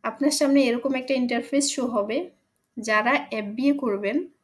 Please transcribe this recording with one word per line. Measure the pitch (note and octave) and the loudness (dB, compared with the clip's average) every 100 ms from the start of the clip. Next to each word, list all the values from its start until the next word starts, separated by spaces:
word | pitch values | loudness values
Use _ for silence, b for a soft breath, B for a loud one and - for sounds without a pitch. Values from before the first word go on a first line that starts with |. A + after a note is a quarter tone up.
আপনার | - - C#4+ D4 | -8 0 0 2
সামনে | C#4+ C#4 B3+ | 4 4 4
এরকম | A#3+ C4+ C4 | 2 -2 -4
একটা | B3+ C4+ | -2 0
ইন্টারফেস | B3 A#3+ - C#4 C#4 - | 0 -2 0 0 0 -2
শো | A#3+ A3+ | -2 -2
হবে। | G#3 B3 F4+ _ _ _ _ - | -2 -4 -4 _ _ _ _ -12
যারা | A3 G#3+ A#3 C#4 C#4 A3 | 0 0 2 0 -2 -8
এফবিএ | G#3 A3 C#4 C#4+ | -8 0 0 2
করবেন | B3 G3+ G3+ C4+ F4+ _ | 0 -2 -2 -4 -6 _